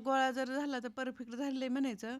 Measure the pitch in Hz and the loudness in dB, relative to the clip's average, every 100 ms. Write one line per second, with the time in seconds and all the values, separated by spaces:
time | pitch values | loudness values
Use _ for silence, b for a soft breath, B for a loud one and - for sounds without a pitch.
0 | 247 269 262 254 262 269 294 269 240 220 | 2 4 4 2 0 0 -2 -2 -4 -4
1 | 254 254 240 240 277 262 262 262 269 214 | -4 -6 -8 -4 -2 0 0 0 0 -2
2 | 220 | -6